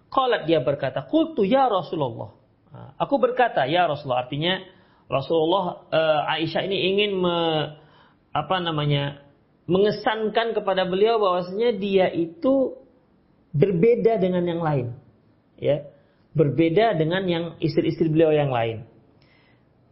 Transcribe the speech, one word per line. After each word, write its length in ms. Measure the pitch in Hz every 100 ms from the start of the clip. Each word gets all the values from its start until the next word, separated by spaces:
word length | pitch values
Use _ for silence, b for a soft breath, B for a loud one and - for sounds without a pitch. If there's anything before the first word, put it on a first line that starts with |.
| b
Qalat, 400 | - 262 214 151
dia 160 | 160
berkata, 400 | 151 139 131 139
"Qultu 400 | - 311 320 -
ya 240 | 190 262 254
Rasulullah." 640 | 196 147 170 131 117 120 - _ _ _
Nah, 180 | 123 120 -
aku 180 | - 277
berkata, 480 | 240 247 233 202 135
"Ya 240 | 175 170
Rasulullah," 320 | 143 139 123 123
artinya 340 | 143 165 190 190 b b b b
Rasulullah, 720 | 135 135 165 160 190 180 - -
eh, 280 | 160 160 151 - 156
Aisyah 240 | 160 185
ini 320 | 170 190 175 196
ingin 240 | 208 190
me-, 560 | 180 170 165 156 147 - b b b b _
apa 240 | 143 151 185
namanya, 560 | 170 151 147 143 143 147 - _ _ _ -
mengesankan 880 | 180 208 208 254 220 214 226 233 208
kepada 320 | 196 185 180
beliau 320 | 185 220 233
bahwasanya 560 | 196 180 180 190 240 202
dia 320 | 202 190 180
itu 720 | 156 170 - 262 269 254 - - _ _ _ _ _ _
berbeda 640 | 139 196 175 226 233 208 220
dengan 320 | 180 180 175
yang 160 | 170
lain. 320 | 160 147 117 - - _ _ _ _ -
Ya, 320 | 131 147 - b b b b
berbeda 640 | 151 143 127 165 165 226 175
dengan 320 | 156 185 190
yang 160 | 165 170 -
istri-istri 480 | 156 170 139 - 160
beliau 240 | 156 160
yang 160 | 151 143
lain. 400 | 123 113 107 - - _ _ b b b b b _ _